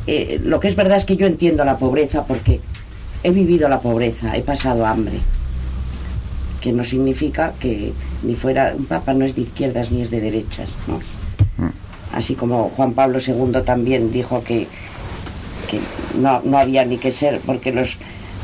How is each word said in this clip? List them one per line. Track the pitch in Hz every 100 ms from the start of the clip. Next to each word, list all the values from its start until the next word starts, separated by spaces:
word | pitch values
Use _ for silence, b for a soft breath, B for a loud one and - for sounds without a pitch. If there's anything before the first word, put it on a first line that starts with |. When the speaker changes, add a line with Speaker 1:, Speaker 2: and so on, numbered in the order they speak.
| -
Speaker 1:
eh, | 151 - 73
lo | - 156
que | 202
es | 190
verdad | 190 196
es | 190
que | 185
yo | 196
entiendo | 165 170 151 139
la | 127
pobreza | 131 135 143 151 -
porque | - - - - - - - - -
he | 180
vivido | 190 175 175 147
la | 131
pobreza, | 120 117 120 113 113 110
he |
pasado | 123 139 131 117 110
hambre, | 113 101 - - - - - - - - - - - - - - -
que | 123
no | 120
significa | 120 131 135 127 151 - 165 -
que | 131 104 107 - B -
ni | - 117
fuera, | 131 131 135 131
un | 131
papa | 156 -
no | 131 135
es | 127
de |
izquierdas | 117 - 135 120 117
ni | 123
es | 117
de | 117
derechas, | 107 107 - - - - -
¿no? | - - - - - - - 85
Speaker 2:
Mm. | - - - -
Speaker 1:
Así | - 110 131
como | 120 120 104
Juan | - 127
Pablo | 123 131 131
segundo | 127 120 127 123
también | 127 123 120 131 113
dijo | 123 120 123
que, | 117 117 - B B B - - - - - - -
que | 104 - - - -
no, | 135 127
no | 131 139
había | 131 135 123
ni | 123
que | 131
ser, | - 147 135 -
porque | 123 131
los | 123 131 - B B B B